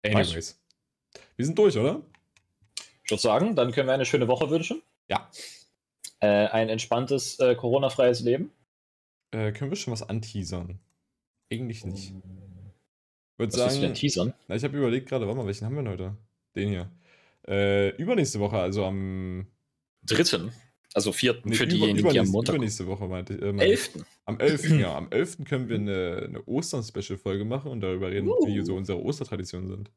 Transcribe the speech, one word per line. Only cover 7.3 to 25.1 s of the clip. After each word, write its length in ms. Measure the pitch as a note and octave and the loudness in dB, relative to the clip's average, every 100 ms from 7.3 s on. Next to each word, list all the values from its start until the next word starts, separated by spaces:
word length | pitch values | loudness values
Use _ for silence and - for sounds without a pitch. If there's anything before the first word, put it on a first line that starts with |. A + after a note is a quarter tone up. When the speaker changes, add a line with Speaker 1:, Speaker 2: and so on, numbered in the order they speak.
| - | 2
Speaker 1:
äh, 160 | B2+ A#2+ | 4 4
Corona-freies 680 | B2 C3+ C3+ - B2+ A2+ | 2 2 2 4 4 4
Leben. 300 | A#2+ C3 F#3+ _ _ _ _ _ _ _ _ | 2 0 -2 _ _ _ _ _ _ _ _
Speaker 2:
Äh, 200 | A2 G#2+ | -4 -2
können 180 | G#2+ C#3 | -2 -6
wir 40 | G3 | -4
schon 160 | - | -6
was 100 | A2+ - | -6 -4
anteasern? 720 | A2 A2 G#2 F2 F2+ F2+ F#2 _ _ _ _ _ _ _ | -6 -6 -8 -6 -8 -8 -12 _ _ _ _ _ _ _
Eigentlich 340 | A#2 B2 G#2+ G2+ | -8 -8 -8 -10
nicht. 280 | G2 F#2+ | -10 -12
Speaker 1:
Mm. 80 | F#2+ F#2 F#2 F#2+ F#2 F#2+ _ _ _ _ _ _ - | -16 -18 -20 -20 -20 -20 _ _ _ _ _ _ -6
Speaker 2:
Würd 140 | A#2 | -4
Speaker 1:
Was 60 | B2 | 2
willst 0 | |
du 20 | |
Speaker 2:
sagen, 220 | B2 C3+ | 2 2
Speaker 1:
denn 120 | B2+ | 0
teasern? 400 | - C#3+ F#2 G#2 - - | 0 -2 0 -2 -4 -6
Speaker 2:
na, 80 | G#2 | -4
ich 80 | |
hab 100 | C#3 | -4
überlegt 360 | C#3+ B2+ B2 C3 | 0 0 0 -2
gerade, 180 | C3 G#2 | -4 -2
warte 100 | B2+ | -4
mal, 80 | G#2 | -4
welchen 200 | G2 G#2+ | -6 -6
haben 100 | C#3+ | -4
wir 80 | |
denn 80 | A#2+ | -6
heute? 240 | F#2 F#2 G#2 _ _ _ - | -6 -8 -10 _ _ _ -4
Den 140 | G2+ | -2
hier. 200 | F#2+ F2 - _ _ _ _ - | -2 -6 -14 _ _ _ _ -2
Äh, 420 | G2 G3 G3+ G3 - | 2 4 4 2 0
übernächste 420 | F3 A#3+ D3 G#2 | 0 2 2 0
Woche, 180 | G2+ G2+ | 0 0
also 280 | F#2 G2+ F#2+ | 0 0 -2
am 600 | G2 F#2+ F#2+ F#2 F2+ F#2+ _ _ _ _ _ | -2 -4 -4 -6 -8 -10 _ _ _ _ _
Speaker 1:
Dritten. 480 | - A2 F3 G2+ F#2+ - _ _ _ | -2 2 2 0 -4 -14 _ _ _
Also 180 | G#2 G2+ | -2 0
vierten, 380 | - B2+ A#2 G#2 | 2 0 0 -2
Speaker 2:
Nee, 60 | A2+ | 0
Speaker 1:
für 100 | B2+ | 2
Speaker 2:
über-, 80 | |
Speaker 1:
diejenigen, 240 | F3 - - | 4 4 4
die 40 | |
am 60 | F#3 | 4
Speaker 2:
übernächste, 200 | C3 F#2+ | 6 4
Speaker 1:
Montag 240 | G2+ B2 D3 | 2 2 0
Speaker 2:
übernächste 320 | A2+ A2 F#2 | -2 -4 -6
Woche 200 | G2 F#2+ | -6 -6
meinte 260 | F#2 F#2 G2 | -6 -6 -4
ich, 60 | |
äh, 100 | G2+ | -2
meine 140 | G2+ E3 | 4 4
ich. 60 | |
Speaker 1:
Elften. 340 | A3+ - - - _ | 4 0 -10 -18 _
Speaker 2:
Am 160 | - A2+ | -10 0
elften, 400 | C#3+ D3+ D3+ D#3 | 2 2 4 4
ja. 160 | F#2+ C#2+ | 4 -2
Am 160 | E2+ | -2